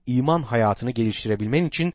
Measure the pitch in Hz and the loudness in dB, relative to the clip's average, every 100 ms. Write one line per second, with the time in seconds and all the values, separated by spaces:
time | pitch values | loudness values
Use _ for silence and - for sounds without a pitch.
0 | - 123 139 170 120 117 110 98 120 117 | -2 0 2 0 2 2 2 2 -2 0
1 | 110 104 110 104 107 143 170 - 170 | 0 -2 -2 -2 0 0 0 -2 -4